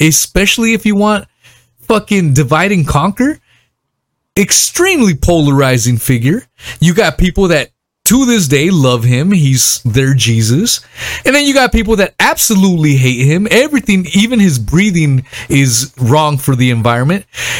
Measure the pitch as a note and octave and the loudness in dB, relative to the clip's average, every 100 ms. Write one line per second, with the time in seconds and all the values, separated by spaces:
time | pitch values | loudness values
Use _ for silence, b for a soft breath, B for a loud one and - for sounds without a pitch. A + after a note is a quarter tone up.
0 | D#3+ D3+ - F#3 G3 - A3+ A3+ A3 G3+ | 0 0 -2 -2 -2 0 -2 0 0 0
1 | G#3 G#3 - b b b b _ - G#3+ | 0 -2 -6 b b b b _ -2 -2
2 | - G3+ E3 C3+ C3+ D#3 F#3+ G3 C#3 D3 | 0 0 2 0 0 0 0 0 0 0
3 | F3 G3 C4 D#4+ _ _ _ _ _ _ | -2 -2 -4 -4 _ _ _ _ _ _
4 | _ _ _ - G3+ - - - F#4 F4 | _ _ _ -4 -2 -2 -4 -2 0 2
5 | G#3+ D3 - E3+ C#3+ C#3 C3+ B2+ A2+ A#2 | 0 0 0 2 2 2 2 0 0 -2
6 | - B2 B2 G#3+ - _ B B E3 F3 | -2 -2 0 -2 -6 _ B B 0 2
7 | F3+ - F#3 F3+ F#3 D#3 A#2+ _ _ _ | 0 0 -2 0 0 0 -2 _ _ _
8 | - B3 B3+ A#3 D3+ C#3 D#3+ F3+ C3 B2 | -2 0 2 0 0 0 2 2 2 2
9 | A#2+ B2+ E3+ G3+ C#3 C3 - - B2 A2 | 0 0 0 0 2 0 -2 -2 -2 0
10 | C3+ C3+ A#2+ A2+ A2 C3 A#3+ - B B | 0 0 0 0 0 0 -2 -4 B B
11 | B B - C#4 C#4+ C4+ B3 A3+ G#3 A3 | B B -2 0 2 2 2 0 0 0
12 | F#3 - A3+ D#4+ - G3+ F#3+ F3 D3+ C#3 | -2 0 -2 0 0 2 2 2 2 2
13 | B2+ B2 C3+ E3 G#3+ A3 D4+ C#4+ - F#3+ | 0 0 0 0 0 0 2 -2 0 -2
14 | E3+ F#3 A3+ B3 G3 C3 G#2 D#3+ G#3+ F3 | 0 0 0 2 2 0 -2 0 0 0
15 | D3+ C3 B B B C#3+ C3+ A2 C3 - | 0 -2 B B B 0 0 -2 -6 -4
16 | A#2+ D3+ D3+ C#3 - B2+ B2+ A#2 A2+ A#2+ | 0 2 0 -2 -2 0 0 0 0 0
17 | C3+ G3 - B B | -2 -4 -6 B B